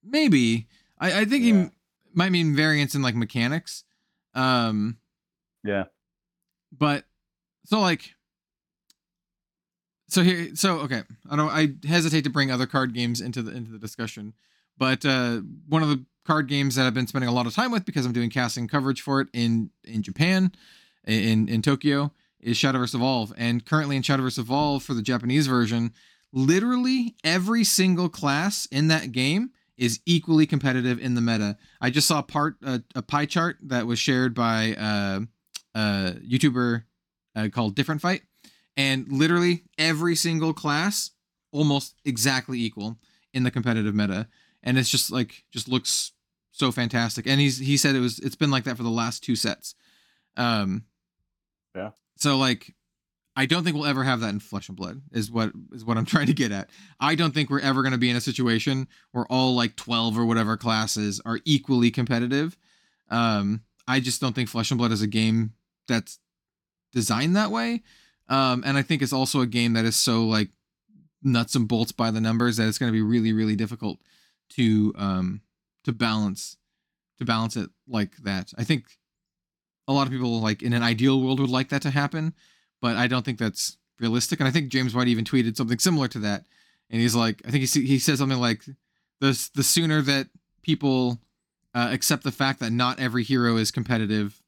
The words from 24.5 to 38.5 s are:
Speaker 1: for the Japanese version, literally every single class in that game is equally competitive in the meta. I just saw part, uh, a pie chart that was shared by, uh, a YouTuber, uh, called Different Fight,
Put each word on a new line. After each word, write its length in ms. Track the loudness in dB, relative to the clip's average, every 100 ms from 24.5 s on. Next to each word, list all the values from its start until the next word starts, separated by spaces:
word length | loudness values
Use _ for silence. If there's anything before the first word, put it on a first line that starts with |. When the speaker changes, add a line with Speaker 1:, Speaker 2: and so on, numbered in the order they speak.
| 0 0 -2
Speaker 1:
for 100 | -4
the 80 | -4
Japanese 460 | -2 -2 2 2 2
version, 460 | 2 2 0 -2 -6 _ _ _
literally 840 | 0 2 2 2 0 0 0 -2 -4
every 400 | -2 0 0 0
single 460 | 2 2 2 2 0
class 560 | -2 -2 0 0 -4 -4
in 240 | 0 2
that 240 | 2 0
game 380 | -2 0 0 -2 _ _ -2
is 240 | -2 -2 2
equally 400 | 2 4 4 4
competitive 540 | 2 0 0 0 -2
in 160 | -2 0
the 60 |
meta. 360 | 0 0 -2 -4 _ _
I 100 | -2
just 180 | 2 2
saw 140 | 0
part, 360 | -2 -2 -2 -4 -6
uh, 140 | -6 -6 -10
a 60 |
pie 240 | -4 -2 0
chart 300 | 0 -2 -4
that 240 | -4 -4 -2
was 100 | -2
shared 360 | 0 2 2
by, 400 | 0 0 0 -2
uh, 480 | -2 -2 -2 -2 -4 -6 _ _ -20 _
a 420 | -4 -2 0 -2 -6
YouTuber, 600 | -2 2 2 2 0 -2 -6 _ _ _ _
uh, 140 | -6 -4
called 260 | -2 -2 -2
Different 260 | -4 -2
Fight, 220 | -2 -4 _ _ -20